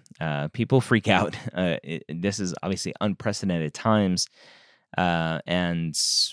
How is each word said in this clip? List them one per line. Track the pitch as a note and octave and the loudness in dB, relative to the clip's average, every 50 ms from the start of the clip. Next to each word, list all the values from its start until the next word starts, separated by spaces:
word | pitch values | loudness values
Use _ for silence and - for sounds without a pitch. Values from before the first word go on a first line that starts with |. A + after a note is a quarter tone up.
| - - - - | -10 -16 -10 -6
Uh, | D#2+ D#2 D2 C#2+ D2 D#2 | -4 -2 -2 -2 -4 -4
people | - A#2 A2+ - C3+ C3 | -4 -4 0 2 2 2
freak | - - B2 G#2 - | 4 4 2 2 4
out. | A2+ F#2+ F3+ - D#2+ - - | 4 4 4 4 2 -2 -6
<laughs> | - - - | -8 -6 -2
Uh, | F2 F#2 E2+ D2+ - - | 0 0 0 0 -2 -4
it, | D#2 E2 - - - | -6 -8 -8 -8 -8
this | D#2+ E2+ F2+ G2+ G2 - | -6 -4 -2 -2 -2 -2
is | F#2+ F2+ D#2 - - | -4 -4 -4 -4 -4
obviously | F#2 F#2+ - - F#2 - - | -4 -2 -2 -4 -6 -4 -2
unprecedented | G#2 G#2 F#2 - - G#2+ G2+ - G2+ F#2+ F2 E2 D#2+ D2+ - | -2 -2 -2 -2 -2 -4 -2 -2 0 0 0 0 0 -2 -4
times, | - - A2+ G#2+ G#2+ G2+ F#2 F2+ - - - _ - - - - - - _ _ _ _ _ - | 0 2 4 4 6 4 4 2 0 -2 -4 _ -14 -20 -20 -20 -20 -20 _ _ _ _ _ -2
uh, | - F2+ F2 E2+ E2 E2 D#2+ D#2+ - - | 0 2 2 2 2 0 -2 -2 -4 -2
and | - F2 F2+ F2+ F2 E2+ E2 E2 D#2+ D2+ - - - - - - - | -2 0 0 0 0 0 -2 -2 -2 -2 -2 -2 0 2 0 0 0